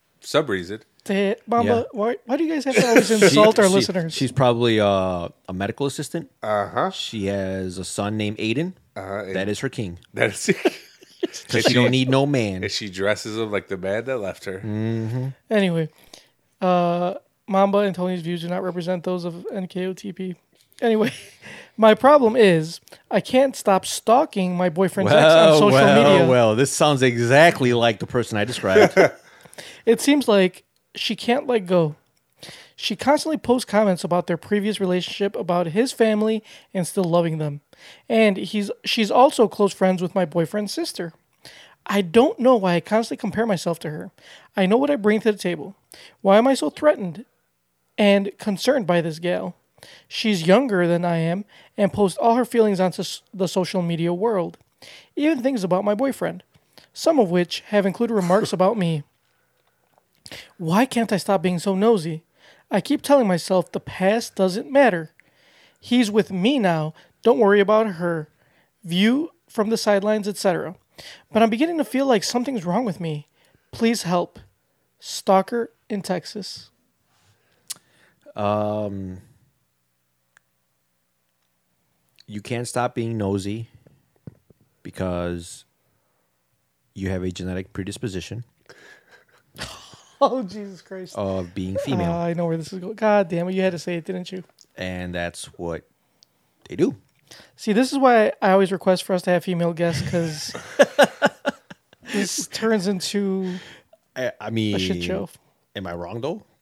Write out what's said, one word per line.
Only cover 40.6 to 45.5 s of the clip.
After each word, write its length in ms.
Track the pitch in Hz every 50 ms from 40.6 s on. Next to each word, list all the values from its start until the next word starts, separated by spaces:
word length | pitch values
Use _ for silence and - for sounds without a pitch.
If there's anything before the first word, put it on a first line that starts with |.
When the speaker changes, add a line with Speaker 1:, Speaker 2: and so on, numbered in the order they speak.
| 208 202 -
Speaker 2:
sister. 380 | 320 339 - - - 170 165 - _ _ _ _ _ - - - - - - _ _ -
I 160 | - 196 202
don't 380 | 190 165 160 233 262 359 - -
know 160 | 233 262 254
why 200 | 208 190 180 175
I 40 | 170
constantly 400 | - - 214 226 226 - 277 -
compare 260 | - 196 165 208 233
myself 340 | 226 185 160 - 175 165 -
to 100 | - 151
her. 220 | 151 170 185 190 _ _ - - - - - _ -
I 100 | 208 190
know 120 | 185 220
what 140 | 254 285 285
I 40 | 285
bring 240 | 220 196 208 214 208
to 100 | - 220
the 60 | 208
table. 380 | 196 - 175